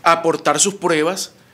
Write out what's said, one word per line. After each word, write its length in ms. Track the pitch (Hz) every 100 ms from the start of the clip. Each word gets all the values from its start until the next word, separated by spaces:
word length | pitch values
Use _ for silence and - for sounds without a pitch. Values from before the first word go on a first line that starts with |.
aportar 580 | 170 165 165 151 180 185
sus 160 | 202 196
pruebas 580 | 170 156 160 190 - _ _